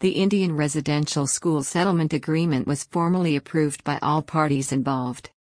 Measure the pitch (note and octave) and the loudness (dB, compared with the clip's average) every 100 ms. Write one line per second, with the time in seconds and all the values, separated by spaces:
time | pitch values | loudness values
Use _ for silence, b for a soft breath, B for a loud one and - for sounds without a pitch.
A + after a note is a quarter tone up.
0 | F#3+ - G3 G3+ F#3 D3+ D3 D3+ D3 D3 | 0 2 2 2 2 0 0 0 0 0
1 | D3 D#3 C#3 - F3 D#3 C3+ F3 F#3+ F3 | 0 0 -2 -2 0 0 0 0 2 2
2 | D#3 D3 - D#3+ E3+ C#3 - C#3+ - F3 | 2 0 0 0 2 0 0 -4 -4 0
3 | E3+ F#3 F3 C#3+ - E3 D3+ C#3 - C#3+ | 2 2 2 0 -2 0 0 -2 -6 -2
4 | - D#3 D3 D#3+ D3+ C#3+ C3+ C3+ B2+ C3 | 0 0 0 0 0 0 -2 -2 -2 -2
5 | B2 A#2+ - _ _ | -4 -8 -14 _ _